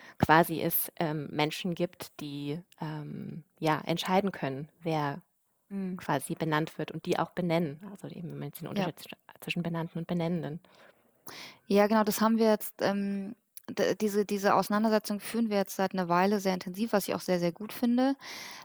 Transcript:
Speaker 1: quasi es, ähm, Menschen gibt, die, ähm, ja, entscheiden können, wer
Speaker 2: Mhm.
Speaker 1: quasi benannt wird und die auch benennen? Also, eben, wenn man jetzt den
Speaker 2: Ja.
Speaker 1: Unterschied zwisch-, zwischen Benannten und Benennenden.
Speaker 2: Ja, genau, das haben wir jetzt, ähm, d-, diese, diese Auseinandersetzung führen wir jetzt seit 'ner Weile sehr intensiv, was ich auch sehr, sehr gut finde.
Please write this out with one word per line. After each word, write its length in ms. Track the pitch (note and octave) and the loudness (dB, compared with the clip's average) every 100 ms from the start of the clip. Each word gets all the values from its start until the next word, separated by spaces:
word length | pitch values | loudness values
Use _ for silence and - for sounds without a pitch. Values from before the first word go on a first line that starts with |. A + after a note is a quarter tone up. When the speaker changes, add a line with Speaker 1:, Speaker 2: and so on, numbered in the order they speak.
| - - | -20 0
Speaker 1:
quasi 420 | - D#3 E3+ E3 | 8 8 8 2
es, 320 | E3+ - - - | 0 0 -4 -2
ähm, 320 | E3 D#3 C#3+ | -2 -2 -4
Menschen 440 | D3 D3+ - F#3 | 0 0 0 -6
gibt, 460 | F3 F3 - - - | -2 -4 -4 -16 -10
die, 400 | D3 C#3+ C#3+ D#3 - - | -10 -6 -6 -6 -10 -10
ähm, 640 | D#3 D#3 D3 - - E3 - _ | -8 -6 -8 -10 -10 -12 -16 _
ja, 220 | D#3 D#3 | 0 2
entscheiden 520 | - E3 - F#3+ G3+ | 0 -2 2 2 2
können, 360 | - C#3+ C3+ D3+ _ | -4 -6 -6 -10 _
wer 420 | E3+ D#3 D3 D3+ _ _ _ _ _ | -2 0 0 -4 _ _ _ _ _
Speaker 2:
Mhm. 280 | G3 F#3+ F3+ | -8 -6 -6
Speaker 1:
quasi 360 | - C#3+ - E3 | -2 -2 -2 -4
benannt 420 | D#3+ D3+ D#3+ - | 0 0 0 -6
wird 140 | D3+ | -8
und 140 | D#3+ - | -8 -4
die 120 | - | -2
auch 120 | E3+ | -2
benennen? 480 | - F3 E3 E3 D3+ G3 | -2 0 0 0 -6 -14
Also, 180 | G3 C#3+ | -16 -14
eben, 220 | - E3+ | -12 -10
wenn 80 | C#3+ | -8
man 80 | C#3+ | -10
jetzt 120 | - | -10
den 60 | C#3+ | -6
Speaker 2:
Ja. 140 | E3 F3 | -4 -4
Speaker 1:
Unterschied 100 | - | -6
zwisch-, 160 | - - - - | -16 -18 -20 -16
zwischen 220 | - F3 | -8 -6
Benannten 340 | E3 E3 E3 E3 | -4 -4 -6 -8
und 80 | E3+ | -4
Benennenden. 520 | F3 E3 F3 C#3+ D#3 _ - - _ _ _ - - - - _ | -2 0 -2 -4 -8 _ -20 -20 _ _ _ -20 -18 -18 -20 _
Speaker 2:
Ja, 200 | G3+ G3+ | 4 6
genau, 180 | A3 | 4
das 160 | G#3+ - | 4 2
haben 180 | G#3+ A3+ | 2 4
wir 120 | A3 | 4
jetzt, 240 | G#3 - - | 4 0 -2
ähm, 540 | C3 G3+ G3+ G3+ G3 - _ - - | 0 0 -2 -4 -6 -12 _ -20 -10
d-, 260 | - F3 | 0 0
diese, 300 | - G#3+ G3+ | 2 0 0
diese 300 | G3 G3+ G3 | 0 2 4
Auseinandersetzung 640 | F3+ F#3+ G#3 A3 G#3+ - G#3 | 4 4 2 4 2 0 -6
führen 300 | - A3 A3+ | -4 -2 0
wir 80 | G3+ | 2
jetzt 180 | F#3+ - | 0 0
seit 160 | F#3+ | 0
'ner 140 | F#3 F3 | 0 2
Weile 320 | F3 F#3+ G#3 | 4 4 4
sehr 140 | F#3+ | 2
intensiv, 380 | F#3 F#3 F3+ A#3 | -2 -4 -4 0
was 160 | G3+ - | 0 0
ich 60 | |
auch 60 | F#3 | -4
sehr, 180 | - F3+ | 0 2
sehr 140 | F3 | 0
gut 200 | E3+ G#3+ | -2 -12
finde. 420 | - A#3+ A#3+ C4 C#4 - - - - | -2 2 4 2 0 -8 -14 -14 -16